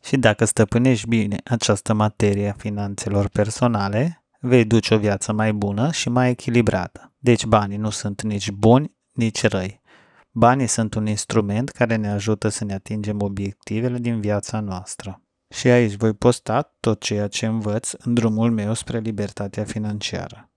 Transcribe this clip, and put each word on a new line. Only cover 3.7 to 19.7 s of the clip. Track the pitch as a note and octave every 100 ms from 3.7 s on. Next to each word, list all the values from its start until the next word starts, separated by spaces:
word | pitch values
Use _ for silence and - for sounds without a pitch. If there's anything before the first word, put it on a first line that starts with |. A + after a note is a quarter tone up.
| A2 G2 G#2 D3+ E3+ _ _
vei | B2+ B2 A2
duce | A2+ -
o | A2
viață | G#2 G2+ -
mai | G#2+ A2
bună | G#2+ G2+ G2+ C#3
și | D#3+ -
mai | B2 B2+
echilibrată. | B2 - A#2 A2+ - F2 - - _
Deci | B2 A#2 A#2
banii | A2 G2+ G2+
nu | G#2+
sunt | G#2 G#2 G2+
nici | A2 G2+ G2+
buni, | G2+ G#2+ B2+ D3 _ _
nici | - A#2 -
răi. | A2 G2 F#2 - _ _ _ _ _
Banii | A#2 A#2 C3 B2
sunt | - A2
un | A2+ G#2+
instrument | G#2 - A2+ G#2 G#2 C3
care | - A#2+ A2+
ne | G#2
ajută | G#2 G2+ G#2 A2
să | - G#2+
ne |
atingem | G2 - A2 G#2 G#2
obiectivele | G2+ G2 G2 G2+ - A2 B2 B2
din | A#2+ A#2
viața | G#2 G#2 - A2
noastră. | G#2 F#2 F#2+ - G2 F#2+ _ _ _
Și | - B2+
aici | B2 A#2 G2+
voi | A2
posta | G#2 B2 A#2+ - A2+ D3 _
tot | - G#2+
ceea | - G#2 G#2
ce | - A2+
învăț | A2+ G#2 G#2 - -
în | -
drumul | A#2 A2+ G#2+ A#2
meu | A2+ G#2
spre | A2+ - A#2
libertatea | A2 G2+ G2+ - G2+ G#2
financiară. | G#2